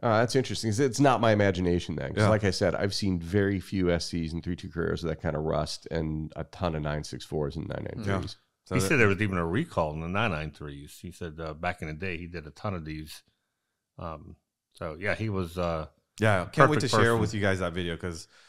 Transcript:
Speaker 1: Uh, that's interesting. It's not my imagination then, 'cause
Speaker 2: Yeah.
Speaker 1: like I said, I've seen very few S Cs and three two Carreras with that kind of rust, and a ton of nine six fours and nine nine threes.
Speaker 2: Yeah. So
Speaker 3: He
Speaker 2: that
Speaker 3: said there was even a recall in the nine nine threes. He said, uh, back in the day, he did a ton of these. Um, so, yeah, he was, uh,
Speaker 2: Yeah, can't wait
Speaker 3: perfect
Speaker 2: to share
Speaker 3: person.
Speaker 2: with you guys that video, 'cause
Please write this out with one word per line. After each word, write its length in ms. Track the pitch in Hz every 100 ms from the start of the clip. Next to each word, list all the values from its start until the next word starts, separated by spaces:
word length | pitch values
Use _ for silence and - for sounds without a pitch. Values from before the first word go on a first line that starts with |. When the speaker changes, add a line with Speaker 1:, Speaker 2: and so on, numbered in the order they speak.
Speaker 1:
Uh, 160 | 120 110
that's 140 | 120 135
interesting. 360 | 120 101 110 104
It's 240 | 139 113
not 200 | 143 113
my 120 | 117
imagination 640 | 104 101 90 90 87 - 76
then, 120 | 67
'cause 80 | 98
Speaker 2:
Yeah. 40 | 107
Speaker 1:
like 160 | 107
I 60 | 98
said, 240 | - 95
I've 200 | - 101
seen 240 | - 101 90
very 380 | 82 101 98 98
few 300 | - 98 90
S 160 | 85 -
Cs 260 | 85 82
and 100 | 82
three 140 | 82 87
two 120 | 76
Carreras 340 | 82 82 78
with 80 | 80
that 80 | 80
kind 140 | - 76
of 60 |
rust, 420 | 78 76 78 - -
and 420 | 82 80 78 78 -
a 80 |
ton 300 | 78 - 87
of 80 | 78
nine 220 | 76 76
six 200 | 73 62
fours 320 | - 80 73 71
and 120 | -
nine 160 | 67 -
nine 100 | -
threes. 20 | 101
Speaker 2:
Yeah. 200 | 95 92 - _ _ -
So 80 | 139
Speaker 3:
He 40 |
Speaker 2:
that 60 | 98
Speaker 3:
said 80 | 147
there 100 | 104
was 120 | 95
even 160 | 107 92
a 80 | 82
recall 460 | 101 165 - 78
in 80 | 78
the 80 | 82
nine 220 | 98 117
nine 200 | 78 78
threes. 460 | - 76 71 73 -
He 80 | 87
said, 300 | - 85 78
uh, 140 | 80
back 280 | 76 87 85
in 60 | 80
the 60 |
day, 220 | 78 95 82
he 80 | 87
did 200 | 87 76
a 40 |
ton 240 | - 107
of 100 | 92
these. 380 | 78 78 76 - _ _ _ _ _ _ _ -
Um, 380 | 87 78 90 85 _ _ _
so, 220 | - 85 78
yeah, 160 | 101
he 140 | - 110
was, 300 | 95 85 85
uh, 300 | 87 80 78 _ _ -
Speaker 2:
Yeah, 240 | 107 98 85
can't 180 | - 135
wait 60 | 151
Speaker 3:
perfect 40 |
Speaker 2:
to 60 | 123
share 100 | 107 117
Speaker 3:
person. 80 | 117
Speaker 2:
with 140 | 107
you 60 | 107
guys 180 | 101 95
that 120 | 90
video, 240 | 85 87 82
'cause 320 | 90 80 - -